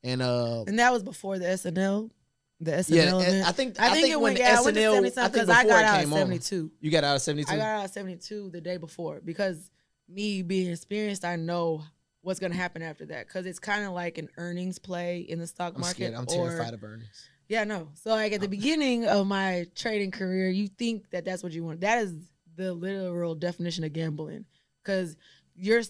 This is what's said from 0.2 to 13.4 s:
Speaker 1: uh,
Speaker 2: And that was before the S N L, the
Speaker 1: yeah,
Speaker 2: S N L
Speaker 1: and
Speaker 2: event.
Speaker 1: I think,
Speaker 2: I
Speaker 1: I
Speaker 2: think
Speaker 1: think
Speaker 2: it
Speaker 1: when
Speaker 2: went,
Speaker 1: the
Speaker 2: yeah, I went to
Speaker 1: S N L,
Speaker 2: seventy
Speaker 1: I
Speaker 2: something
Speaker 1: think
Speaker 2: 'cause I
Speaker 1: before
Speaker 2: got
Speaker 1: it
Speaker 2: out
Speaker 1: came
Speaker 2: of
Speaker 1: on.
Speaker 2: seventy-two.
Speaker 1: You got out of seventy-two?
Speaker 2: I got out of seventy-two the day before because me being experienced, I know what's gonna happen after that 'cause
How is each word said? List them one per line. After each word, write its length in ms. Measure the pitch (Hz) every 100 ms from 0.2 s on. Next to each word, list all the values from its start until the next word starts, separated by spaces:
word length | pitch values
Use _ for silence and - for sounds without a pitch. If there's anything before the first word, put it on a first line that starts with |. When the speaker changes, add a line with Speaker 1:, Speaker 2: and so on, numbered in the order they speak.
Speaker 1:
uh, 440 | 127 123 120 117 110
Speaker 2:
And 120 | 214
that 120 | 240
was 100 | 247
before 340 | 196 170 196 190
the 100 | 175
S 160 | 190
N 140 | - 175
L, 320 | 196 202 226 _ _ _ _ _
the 120 | 160
Speaker 1:
yeah, 40 | 147
Speaker 2:
S 120 | -
N 60 | 165 175
L 120 | 185
Speaker 1:
and 80 | 180
Speaker 2:
event. 200 | 190 170
Speaker 1:
I 40 |
think, 280 | 175 262 190
Speaker 2:
I 60 | 226
Speaker 1:
I 40 |
Speaker 2:
think 100 | 320
Speaker 1:
think 100 | 269
Speaker 2:
it 40 | 302
Speaker 1:
when 60 |
Speaker 2:
went, 140 | - -
Speaker 1:
the 40 |
Speaker 2:
yeah, 160 | 247 240
I 20 |
went 140 | 240
to 60 | 214
Speaker 1:
S 40 | 220
N 0 |
L, 60 |
Speaker 2:
seventy 140 | 208 196
Speaker 1:
I 0 |
Speaker 2:
something 180 | - 247
Speaker 1:
think 140 | 233 214
Speaker 2:
'cause 80 | 226
I 60 |
Speaker 1:
before 80 | 226
Speaker 2:
got 100 | 226
Speaker 1:
it 60 | 214
Speaker 2:
out 100 | 196
Speaker 1:
came 80 | 151
Speaker 2:
of 40 |
Speaker 1:
on. 60 | 151
Speaker 2:
seventy-two. 540 | 185 175 - 190 156 _
Speaker 1:
You 100 | 151
got 140 | 160
out 120 | 147 139
of 60 |
seventy-two? 300 | 147 147 151
Speaker 2:
I 40 | 202
got 100 | 214 214
out 60 | 196
of 40 |
seventy-two 580 | 202 190 180 - 214 196
the 100 | 170
day 160 | 170 180
before 420 | 165 - 165 151
because 460 | - 170 196 165 - _ _ _ _
me 340 | 185 208 196
being 280 | 175 190 185
experienced, 540 | 170 - 208 214 196
I 120 | 175 175
know 480 | 165 175 170 156 156 _ _ _
what's 160 | 180 190
gonna 140 | 190 175
happen 260 | 180 165
after 240 | 165 151 151
that 220 | 151 -
'cause 180 | 185